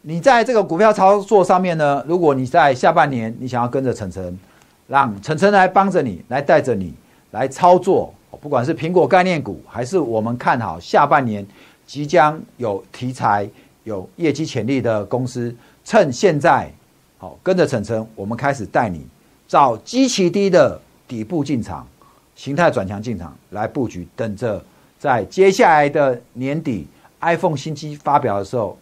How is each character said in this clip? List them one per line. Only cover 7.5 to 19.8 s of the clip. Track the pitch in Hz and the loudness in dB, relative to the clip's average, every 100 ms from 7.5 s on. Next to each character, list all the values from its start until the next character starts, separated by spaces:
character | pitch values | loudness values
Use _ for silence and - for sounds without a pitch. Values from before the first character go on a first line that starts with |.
| - 180 180 | 2 4 4
作， | 190 135 73 - _ - | 4 0 -2 -12 _ -18
不 | 147 | -4
管 | 135 | -2
是 | 127 | -2
苹 | 160 160 | -4 0
果 | 180 139 | 2 4
概 | 185 | 4
念 | 185 160 | 2 -2
股， | 107 85 - | -6 -12 -12
还 | 107 | -10
是 | 127 185 | -4 -2
我 | 123 110 | 0 -2
们 | 113 123 | -2 -2
看 | 180 135 | -2 -2
好 | 104 82 | -4 -8
下 | - 196 143 | -2 2 4
半 | 151 123 | 2 0
年 | 101 101 _ _ _ _ | -6 -10 _ _ _ _
即 | 139 147 | -10 0
将 | 170 151 160 - - | 2 2 0 -12 -8
有 | 113 98 - | -6 -6 -10
题 | - 127 | -10 -10
材、 | 127 117 104 101 - _ _ | -4 0 0 -2 -12 _ _
有 | 110 101 92 - | -12 -12 -12 -4
业 | 160 | -2
绩 | 147 156 | -2 -6
潜 | 127 107 | -6 -4
力 | 135 | -2
的 | 117 107 | -2 -2
公 | 101 127 127 | -2 -4 -4
司， | 123 120 120 _ _ | -6 -8 -10 _ _
趁 | - 226 156 | 0 2 2
现 | 123 196 151 | 0 0 2
在， | 160 135 - - _ _ _ _ | 2 0 -2 -14 _ _ _ _
好， | 90 - | -20 -10
跟 | 180 185 | -4 0
着 | 147 | 0
晨 | 117 | -2
晨， | 101 110 113 - | -4 -6 -8 -12
我 | 101 | -10
们 | 117 | -4
开 | 143 | -4
始 | 135 90 | -4 -4
带 | 147 113 | -2 -2
你 | 82 64 _ _ _ - | -6 -14 _ _ _ -2
找 | 165 135 | 2 2
基 | 110 | 0